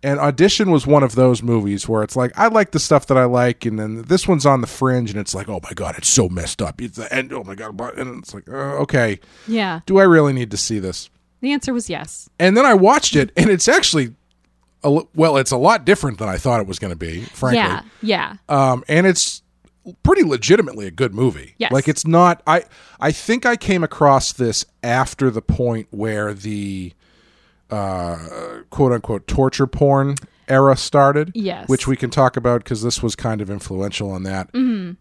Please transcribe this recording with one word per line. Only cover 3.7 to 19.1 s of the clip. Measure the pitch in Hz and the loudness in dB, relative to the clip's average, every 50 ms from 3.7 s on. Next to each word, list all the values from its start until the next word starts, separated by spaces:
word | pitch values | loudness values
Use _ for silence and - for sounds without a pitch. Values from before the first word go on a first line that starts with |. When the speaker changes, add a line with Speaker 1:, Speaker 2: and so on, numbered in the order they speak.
| 107 107 | -6 -6
Speaker 1:
then | 107 107 110 113 117 | -8 -8 -8 -10 -4
this | 131 165 - - | -2 -2 0 2
one's | - 185 151 131 | 2 0 2 4
on | 147 139 131 117 | 4 4 2 0
the | |
fringe, | - - - 131 131 127 127 120 107 | -6 -6 -2 0 0 0 0 -2 -4
and | 95 107 | -6 -8
it's | 101 - - | -8 -8 -8
like, | 95 98 - | -8 -8 -8
"Oh | 104 90 80 | -10 -10 -10
my | - - | -12 -12
God, | - 98 80 82 - | -10 -8 -8 -8 -6
it's | - - | -2 0
so | - - 104 90 | 2 2 2 0
messed | 90 90 82 - - - 110 | -2 -6 -8 -8 -6 -6 -6
up." | 80 73 - | -6 -6 -10
It's | 120 113 87 | -12 -12 -12
the | 113 113 101 120 | -12 -12 -6 -4
end. | 131 131 131 135 | -6 -6 -6 -10
Oh | 131 104 | -14 -12
my | 95 98 | -14 -16
God. | 98 110 110 101 | -14 -14 -14 -12
But, | 95 117 123 - - | -10 -12 -10 -10 -10
and | 127 127 123 127 - | -10 -10 -12 -16 -18
it's | - - | -18 -18
like, | 101 - - | -20 -18 -14
uh, | 123 135 135 139 143 143 147 | -10 -8 -8 -6 -4 -4 -4
okay. | - - 135 120 110 101 92 _ _ _ _ - | 0 0 0 0 0 -2 -6 _ _ _ _ -8
Speaker 2:
Yeah. | - 226 226 202 190 170 165 - | -4 -4 -2 -2 -4 -6 -8 -4
Speaker 1:
Do | - 190 196 | 2 4 6
I | 196 | 8
really | 190 170 160 147 143 135 | 8 8 6 6 4 2
need | 127 123 110 104 | -2 -4 -6 -6
to | |
see | - - - 113 107 | -6 -6 -4 -4 -6
this? | 92 92 87 - - - _ _ _ _ _ _ - | -6 -6 -8 -10 -14 -18 _ _ _ _ _ _ -4
Speaker 2:
The | 262 285 | -2 -2
answer | 285 - 269 254 | -2 -2 -4 -6
was | 240 226 - | -6 -6 -6
yes. | 175 147 - - - - - _ _ _ | -10 -10 -10 -14 -16 -20 -20 _ _ _
Speaker 1:
And | 170 185 196 | 2 4 4
then | 226 269 | 4 4
I | 269 226 | 6 6
watched | 196 185 208 262 302 - - - | 6 6 6 4 4 2 0 0
it, | 147 135 202 _ | 0 0 0 _
and | - - 214 | 0 2 2
it's | 202 175 - - | 2 2 4 2
actually, | 277 381 - - - 156 135 117 117 _ _ _ _ _ _ _ _ _ _ _ _ _ - | 2 2 2 2 0 -2 -2 -4 -8 _ _ _ _ _ _ _ _ _ _ _ _ _ 0
a | |
l-, | 147 143 160 - _ _ | 0 0 0 0 _ _
well, | 156 160 165 147 | 2 2 4 4
it's | 139 135 - 139 | 2 0 0 0
a | 123 | 2
lot | 131 185 226 214 123 | 4 4 2 2 4
different | 117 202 - - 143 113 90 | 2 2 2 2 -6 -6 -4
than | 110 104 | -6 -6
I | 92 90 | -6 -4
thought | - 135 120 113 | -2 0 0 0
it | 104 | -2
was | 95 92 - | -4 -8 -8
gonna | - 95 87 | -8 -8 -8
be, | 80 85 82 82 87 113 | -8 -8 -8 -8 -10 -12
frankly. | - - - - 127 240 233 | -14 -10 -4 -2 0 2 2
Speaker 2:
Yeah, | 208 165 156 - - - _ _ - | 2 0 -2 -6 -10 -16 _ _ -4
yeah. | 214 208 175 - - 202 196 _ - | -2 -2 -2 -2 -6 -10 -16 _ -2
Speaker 1:
Um, | 147 139 139 131 127 127 - - | 0 2 4 2 2 0 -2 0
and | 147 160 180 | 0 2 4
it's | 190 | 4